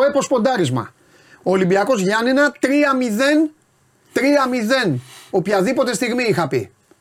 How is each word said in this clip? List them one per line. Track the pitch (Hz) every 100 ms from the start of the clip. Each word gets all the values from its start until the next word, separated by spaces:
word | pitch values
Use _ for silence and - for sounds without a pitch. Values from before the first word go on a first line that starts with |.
| 277
έπος | 277 -
ποντάρισμα. | 254 262 247 147 127 123 _ _ _ _ -
Ολυμπιακός | 180 190 185 196 208 240
Γιάννενα, | 185 220 240 262 294 -
τρία | 262 285 294 262
μηδέν, | 247 208 277 302 311 - _ _ _ _ _
τρία | - 269 285 262
μηδέν. | 247 214 262 208 123 - - -
Οποιαδήποτε | 196 185 196 196 262 247
στιγμή | 233 247 247
είχα | 233 180 147
πει. | 127 98 _ _ _